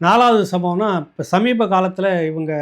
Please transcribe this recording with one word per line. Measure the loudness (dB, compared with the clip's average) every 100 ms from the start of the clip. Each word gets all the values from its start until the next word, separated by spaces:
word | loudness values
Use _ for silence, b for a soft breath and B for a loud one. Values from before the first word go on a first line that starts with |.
நாலாவது | 2 4 4 4 0
சம்பவம்னா, | -2 -2 -2 -2 -2
இப்ப | -6 -10
சமீப | -2 0 0 0 0
காலத்துல | 0 0 -2 -2 0 -2
இவங்க | -4 -6 -6